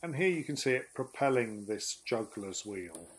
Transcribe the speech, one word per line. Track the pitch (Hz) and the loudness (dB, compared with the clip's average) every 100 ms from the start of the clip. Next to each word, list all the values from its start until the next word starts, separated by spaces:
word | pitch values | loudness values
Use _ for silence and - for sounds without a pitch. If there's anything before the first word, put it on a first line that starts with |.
And | 170 147 | -4 2
here | 190 | 2
you | 170 | 2
can | 143 143 | 0 0
see | 139 | 2
it | 127 - | 2 0
propelling | - 127 - 139 131 113 107 101 | -6 -6 2 4 4 2 -2 -4
this | 104 - - - | -4 -4 -6 -2
juggler's | 117 107 - 98 90 | 0 0 -6 -6 -6
wheel. | 104 98 87 85 85 | -6 -6 -4 -6 -6